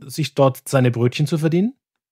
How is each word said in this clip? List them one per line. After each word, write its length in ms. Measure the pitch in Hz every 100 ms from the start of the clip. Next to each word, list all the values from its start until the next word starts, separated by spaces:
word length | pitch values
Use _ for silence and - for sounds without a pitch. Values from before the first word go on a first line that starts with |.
| 147
sich 260 | 127 147
dort 340 | - 135 127 -
seine 240 | 139 127
Brötchen 360 | 120 123 - 147
zu 100 | 170
verdienen? 360 | 156 170 214 - _ _ _